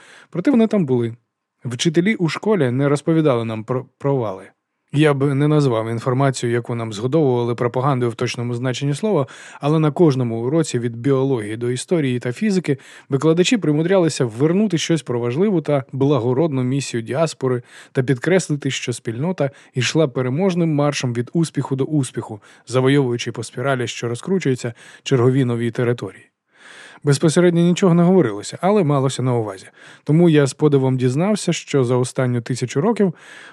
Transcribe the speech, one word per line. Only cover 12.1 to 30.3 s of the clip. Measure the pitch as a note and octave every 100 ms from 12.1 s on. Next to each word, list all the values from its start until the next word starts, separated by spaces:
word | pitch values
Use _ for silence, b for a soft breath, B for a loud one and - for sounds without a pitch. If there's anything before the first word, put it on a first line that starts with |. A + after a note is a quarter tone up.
| B2
та | B2
фізики | B2 A3 F#3 D3+ C#3 B B B
викладачі | C3+ D#3 E3 F3+ B3
примудрялися | D#3 D3+ E3 F#3+ D#3+ - B2
ввернути | A2 D#3 F#3 G#3+ E3
щось | - E3
про | - A#2+
важливу | A#2+ C3 G#3+ F3
та | D3 C#3+ -
благородну | C3+ C#3 C#3+ A#2 B2+ E3 C3
місію | B2+ C#3 C3 A#2+
діаспори | A2+ C3+ D#3+ - C3 B2 B B B
та | -
підкреслити, | B2+ B2+ D#3+ F#3 - D3 C#3
що | - -
спільнота | A#2 - A2+ E3 C#3+ C#3 B B
йшла | C3 B2 D#3 D3+
переможним | C3 B2+ C#3 G3 F3 E3 D3
маршем | C#3+ C#3 B2+
від | A#2+ A#2+
успіху | E3+ D#3+ - - C3
до |
успіху, | C3+ D#3 B2+ - - G#2+ b b -
завойовуючи | B2 C3 C#3+ C3 A#2+ -
по | A2
спіралі, | A2 - C3+ C3 A#2
що | - A#2
розкручується, | A#2 - F#3+ D3 B2+ A#2+ B B B
чергові | - C3+ B2 C3 B2
нові | A#2 A#2
території. | A2+ A#2+ A#2 G2+ - - _ _ B B B B B
Безпосередньо | C#3+ C#3 E3+ F3+ F3 E3+
нічого | F3 F3 F#3+
не | E3+
говорилося, | F3 F#3+ B2 G2+ G#2 -
але | F3+ G#3+
малося | D3 C#3+ C3+ -
на | B2+ A#2+
увазі. | G#2+ F#2+ - B B B
Тому | - D#3
я | F3